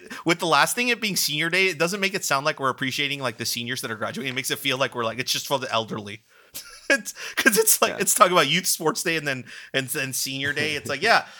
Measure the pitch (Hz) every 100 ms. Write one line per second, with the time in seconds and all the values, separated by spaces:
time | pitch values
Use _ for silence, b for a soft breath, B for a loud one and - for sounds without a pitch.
0 | - B - 170 175 147 160 - 247 240
1 | 226 180 - 147 165 180 190 156 165 202
2 | 190 190 - 139 147 147 135 123 135 123
3 | 143 139 131 113 117 - 120 127 123 110
4 | 107 98 135 127 135 139 139 131 131 127
5 | 117 113 127 143 - 139 127 113 107 110
6 | 104 104 B B B B B B - 277
7 | 202 B B - - 208 - - 220 -
8 | 202 - 190 175 143 165 - - 156 -
9 | 180 160 147 131 117 B B 135 131 151
10 | 135 127 - 135 139 143 151 147 - 139
11 | 196 190 B B